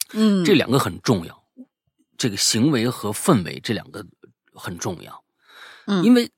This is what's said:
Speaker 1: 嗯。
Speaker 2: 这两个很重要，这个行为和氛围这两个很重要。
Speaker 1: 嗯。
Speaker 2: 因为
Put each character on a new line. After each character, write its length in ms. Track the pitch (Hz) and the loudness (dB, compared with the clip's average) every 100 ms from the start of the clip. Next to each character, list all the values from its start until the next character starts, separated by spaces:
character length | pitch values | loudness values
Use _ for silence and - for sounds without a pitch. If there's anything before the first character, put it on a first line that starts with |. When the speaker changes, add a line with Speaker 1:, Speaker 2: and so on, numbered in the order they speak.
| - | -8
Speaker 1:
嗯。 300 | 214 220 196 | 0 2 2
Speaker 2:
这 100 | 160 | 4
两 160 | - - | 4 4
个 80 | 131 | 0
很 200 | 101 87 | 0 -4
重 220 | - 101 82 | 0 0 -2
要， 180 | - _ - - _ _ _ _ - | -16 _ -20 -20 _ _ _ _ -6
这 140 | 127 | -6
个 60 | 101 | -2
行 340 | - 113 143 | -2 2 2
为 180 | 127 120 | 2 -2
和 240 | - 104 | -4 -8
氛 320 | - - 123 | -4 2 2
围 160 | 80 67 | 2 -8
这 120 | - | -6
两 140 | 101 - | -6 -8
个 140 | 98 87 _ _ _ _ | -16 -18 _ _ _ _
很 220 | - 98 87 | -16 -12 -8
重 240 | 104 85 | -8 -10
要。 200 | 50 - _ _ _ - - - - | -14 -20 _ _ _ -20 -20 -12 -4
Speaker 1:
嗯。 160 | 196 | 2
Speaker 2:
因 120 | 202 | 4
为 160 | 247 233 | 4 2